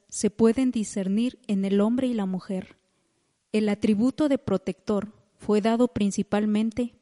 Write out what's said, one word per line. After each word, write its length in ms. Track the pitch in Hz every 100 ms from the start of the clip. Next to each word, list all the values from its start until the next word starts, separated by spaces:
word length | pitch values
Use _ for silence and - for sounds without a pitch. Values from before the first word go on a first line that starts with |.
| _
se 240 | - 208
pueden 400 | - 226 226 254
discernir 680 | 233 202 208 190 208 247 - -
en 200 | 196 196
el 160 | 202
hombre 260 | 214 247 254
y 60 |
la 120 | 226 190
mujer. 540 | 185 - 190 - - _ _ _ _ _ _ -
El 180 | 214 214
atributo 600 | 208 220 202 247 - 302
de 80 | 269
protector 760 | - 185 - - - 202 208 - _ _
fue 260 | - 208
dado 280 | 220 233 247
principalmente, 1040 | - 202 208 - 208 214 214 226 247 240 _